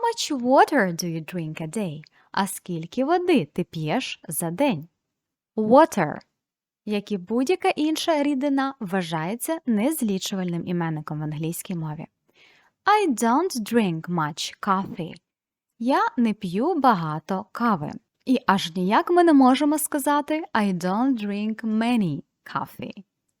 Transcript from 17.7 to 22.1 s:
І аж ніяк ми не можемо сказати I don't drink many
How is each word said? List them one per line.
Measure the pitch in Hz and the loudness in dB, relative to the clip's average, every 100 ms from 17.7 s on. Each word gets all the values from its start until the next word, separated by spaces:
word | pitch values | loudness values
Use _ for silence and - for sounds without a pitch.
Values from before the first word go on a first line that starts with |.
| 190 147 - - _ | 0 -2 -10 -18 _
І | - 262 - | 0 0 2
аж | 190 175 165 | 0 0 -2
ніяк | 180 233 349 | 2 2 4
ми | 349 | 4
не | 339 | 6
можемо | 294 262 262 294 302 | 8 8 6 2 0
сказати | - 302 277 285 285 311 339 | -2 -2 0 0 0 -4 -2
I | - 202 | 0 0
don't | 180 180 196 262 254 208 | 0 -2 0 0 0 -2
drink | 202 214 214 | -4 -4 -4
many | 226 214 233 247 185 | -2 0 2 2 2